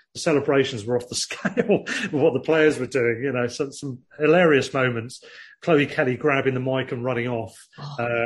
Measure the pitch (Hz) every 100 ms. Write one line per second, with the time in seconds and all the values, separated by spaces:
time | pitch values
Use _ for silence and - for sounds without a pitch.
0 | _ - 170 147 143 139 127 117 107 123
1 | - 117 - - 190 214 233 185 - -
2 | 214 147 156 - - 160 156 131 123 135
3 | 120 113 135 123 120 - 139 - 143 123
4 | _ - 151 170 175 139 127 139 127 117
5 | 120 - - - - _ - 151 143 -
6 | 135 120 147 135 131 127 131 131 131 123
7 | 123 120 120 117 113 - - - 147 -
8 | 120 120